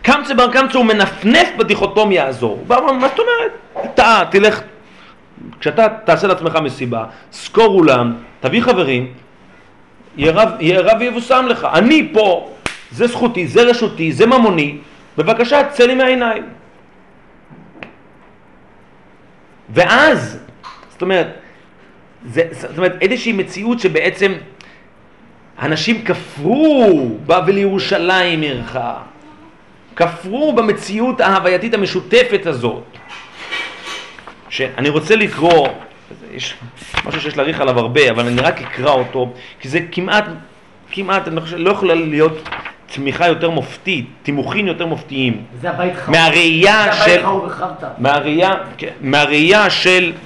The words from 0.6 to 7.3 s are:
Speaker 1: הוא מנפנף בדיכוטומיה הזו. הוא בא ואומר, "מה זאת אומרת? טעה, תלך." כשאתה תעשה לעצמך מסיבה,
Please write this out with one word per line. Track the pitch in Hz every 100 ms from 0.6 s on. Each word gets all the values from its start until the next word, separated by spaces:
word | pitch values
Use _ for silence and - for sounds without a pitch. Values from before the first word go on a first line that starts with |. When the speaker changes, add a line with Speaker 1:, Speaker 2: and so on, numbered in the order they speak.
| 247 254
Speaker 1:
הוא | 226
מנפנף | 214 196 - 202 311 349 -
בדיכוטומיה | 226 214 196 208 214 180 135
הזו. | 123 117
הוא | 104 -
בא | 247
ואומר, | 285
"מה | 262 269
זאת | -
אומרת? | 466 466 453 - - - - -
טעה, | 220 214 170
תלך." | 196 208 - - - - - - - _ - - -
כשאתה | 156 220 220 220 -
תעשה | 160 202
לעצמך | 180 165 160
מסיבה, | 147 123 127 113 110 - -